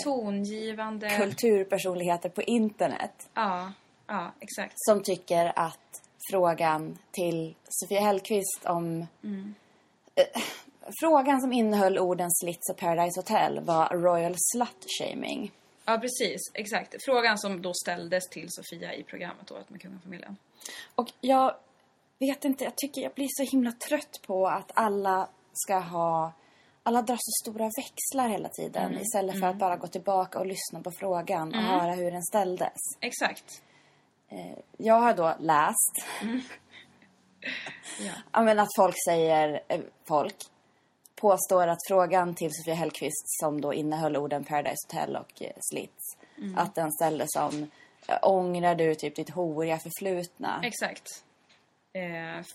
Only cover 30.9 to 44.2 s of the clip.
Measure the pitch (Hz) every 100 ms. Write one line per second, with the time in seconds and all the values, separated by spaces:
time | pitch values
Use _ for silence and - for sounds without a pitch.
30.9 | - 196 175 170 196 160 220 214 180 170
31.9 | 180 175 175 175 214 185 180 165 - -
32.9 | - 247 - 233 - - - _ _ _
33.9 | _ _ _ _ - 90 - - - 214
34.9 | 226 240 190 165 - 160 151 165 233 -
35.9 | - - - 208 254 - - _ - -
36.9 | _ _ _ _ _ - - - - -
37.9 | - 202 - - 226 226 208 208 - 185
38.9 | 175 180 170 160 156 151 147 - 170 -
39.9 | - - 151 208 - - _ _ _ _
40.9 | _ - - 214 185 - 185 170 170 -
41.9 | 190 175 185 175 170 165 165 165 165 156
42.9 | - 156 - - - 156 147 143 156 151
43.9 | 156 156 143